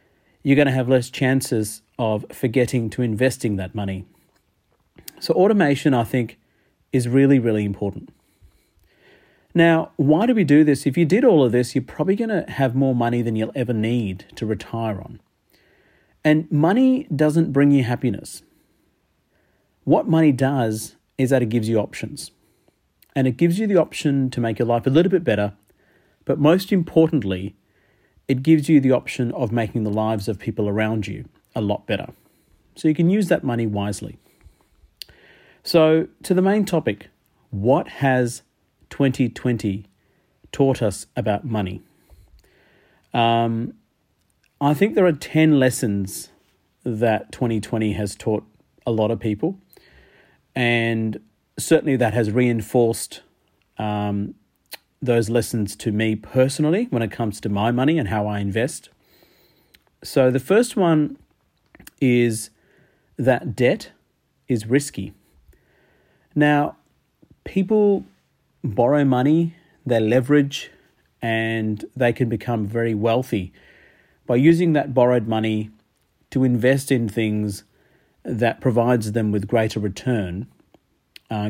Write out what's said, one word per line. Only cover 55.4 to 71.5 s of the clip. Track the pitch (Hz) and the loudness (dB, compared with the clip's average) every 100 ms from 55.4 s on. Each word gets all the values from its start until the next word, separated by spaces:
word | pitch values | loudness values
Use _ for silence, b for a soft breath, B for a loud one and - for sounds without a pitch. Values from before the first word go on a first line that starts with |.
| - 117 101 - | -2 -4 -4 -6
to | 113 | -4
me | 104 110 107 | -2 -2 -4
personally | - 131 135 139 151 190 240 | -4 0 0 0 0 0 -2
when | 120 | -4
it | 110 | -4
comes | - 110 101 | -4 -8 -6
to | 107 | -6
my | 101 113 | -2 0
money | 120 139 165 | 0 0 0
and | 101 | -2
how | 107 104 | -2 -2
I | 104 | -4
invest. | 101 104 131 - - _ b b b b b b b b _ _ | -4 -2 -4 -6 -18 _ b b b b b b b b _ _
So | - - 127 | -2 2 4
the | 127 | 2
first | - 208 240 220 | 2 2 2 0
one | 175 156 147 - _ _ _ _ _ - - _ | 2 2 0 -6 _ _ _ _ _ -20 -20 _
is | 131 123 120 110 - _ _ _ _ _ _ - | 2 2 2 -2 -10 _ _ _ _ _ _ -2
that | 127 120 156 101 | 0 0 -2 0
debt | 123 220 - _ _ _ _ _ _ | 0 0 -6 _ _ _ _ _ _
is | 120 107 | -4 0
risky. | 135 143 - 98 - _ _ _ _ _ _ _ _ _ _ _ | -2 -2 -10 -12 -14 _ _ _ _ _ _ _ _ _ _ _
Now, | 151 147 147 147 - _ _ _ _ _ _ | 0 2 2 0 -8 _ _ _ _ _ _
people | - 196 196 214 208 196 190 _ _ _ _ _ | -6 -4 0 2 4 2 -4 _ _ _ _ _
borrow | - 104 120 147 139 | -6 0 2 4 2
money, | 127 135 165 165 b b b 131 | 2 2 2 0 b b b -2
they | 117 | 0
leverage, | 107 127 127 147 139 - - b b b b _ | 2 0 4 2 2 -6 -14 b b b b _
and | 117 113 113 | -4 -2 -2